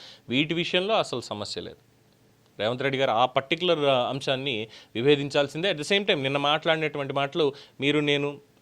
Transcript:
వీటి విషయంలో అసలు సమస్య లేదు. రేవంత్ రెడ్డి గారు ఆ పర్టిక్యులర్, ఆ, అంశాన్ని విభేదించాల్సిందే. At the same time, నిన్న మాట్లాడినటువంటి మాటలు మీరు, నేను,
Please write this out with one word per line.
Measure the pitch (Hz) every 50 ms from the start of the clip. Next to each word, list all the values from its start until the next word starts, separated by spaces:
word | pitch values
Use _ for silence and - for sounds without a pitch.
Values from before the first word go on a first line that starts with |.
| - - - - _ -
వీటి | 120 139 160 156 165
విషయంలో | 170 165 - - 180 190 208 220
అసలు | 185 147 - 135 123
సమస్య | - - 107 104 101 - - -
లేదు. | 87 85 - - _ _ _ _ _ _ _ _ _ _ _ _ _ _ _ -
రేవంత్ | 101 110 127 127
రెడ్డి | 131 139 135
గారు | 131 135 127
ఆ | 117 117 127
పర్టిక్యులర్, | 127 - 135 - - 170 160 180 180 170 151
ఆ, | 143 139 135 123 120 110
అంశాన్ని | 127 135 - 147 135 127 135 143 120 107 110 - - - - _ -
విభేదించాల్సిందే. | 107 123 143 147 139 143 139 - 147 143 139 - 156 175 202 170
At | 147
the | 147 -
same | 202 202 208
time, | 208 185 143
నిన్న | 131 135 139
మాట్లాడినటువంటి | 143 143 143 151 156 - 165 160 160 156 147 147 147 139 135 135
మాటలు | 139 139 139 - 170 156 135 - - - - _ -
మీరు, | 135 143 143 151
నేను, | 147 143 143 143 143 143 143 139 - _ _ _